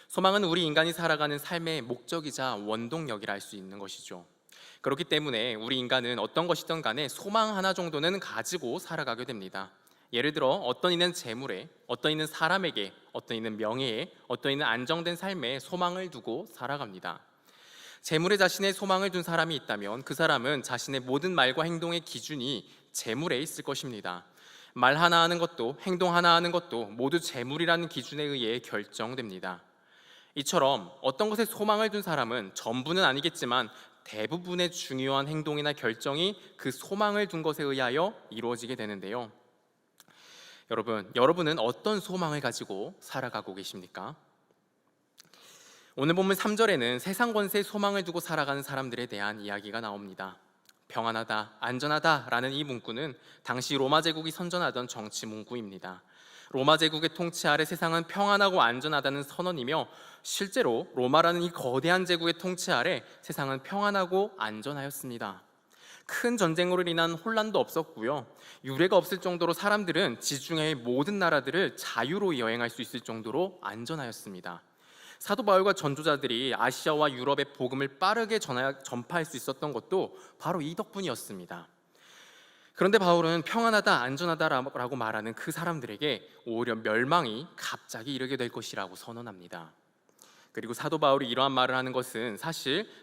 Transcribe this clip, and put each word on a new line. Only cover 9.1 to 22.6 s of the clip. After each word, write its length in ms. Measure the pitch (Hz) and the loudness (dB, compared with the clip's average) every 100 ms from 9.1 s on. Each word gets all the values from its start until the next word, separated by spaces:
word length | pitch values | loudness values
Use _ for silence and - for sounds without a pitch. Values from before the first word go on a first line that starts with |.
| 117 | -4
됩니다. 480 | 127 113 92 95 95 _ _ _ - | -6 -8 -8 -10 -10 _ _ _ -6
예를 220 | 120 143 | 0 0
들어 160 | 156 135 | 4 2
어떤 420 | 190 123 123 180 | 2 0 2 2
이는 220 | 170 175 | 4 2
재물에, 560 | - 123 113 135 95 156 _ - | 0 -6 -6 -6 -8 -10 _ -8
어떤 240 | 123 151 | -2 0
이는 160 | 156 156 | 0 -2
사람에게, 640 | - 160 190 170 113 95 - - | 0 2 2 0 -2 -4 -8 -12
어떤 240 | 117 - 113 | -10 -6 -4
이는 180 | 113 107 | -4 -2
명예에, 560 | 107 127 131 110 185 - - | -2 -2 -2 -4 -6 -10 -8
어떤 240 | 120 143 | -4 0
이는 140 | 139 135 | 0 2
안정된 500 | 117 127 165 170 170 | 0 0 -2 -2 -4
삶에 440 | 190 185 120 135 | -4 -4 -4 -4
소망을 520 | - 180 180 185 180 | -6 -2 -2 -2 -8
두고 360 | 156 117 131 220 | -8 -6 -6 -6
살아갑니다. 680 | - 127 143 113 92 90 - _ _ _ - - - - - | -10 -6 -6 -8 -10 -10 -10 _ _ _ -20 -20 -20 -20 -12
재물에 340 | - 160 180 202 | -2 2 4 4
자신의 380 | 185 - 196 | 4 4 0
소망을 360 | 185 196 190 196 | 0 0 2 2
둔 140 | 180 | -2
사람이 320 | 175 165 165 147 | -2 0 0 -2
있다면 480 | - 104 101 120 | -4 -4 -4 -6
그 100 | - | -6
사람은 500 | 143 160 139 127 143 | 0 2 2 2 -2
자신의 360 | 120 123 - 135 | -2 -6 -4 -4
모든 340 | 123 127 185 | -2 -2 0
말과 300 | 165 127 131 | 4 4 4
행동의 380 | 165 165 170 170 | 0 -2 -2 -4
기준이 680 | - 120 - 147 123 117 | -6 -10 -8 -6 -4 -6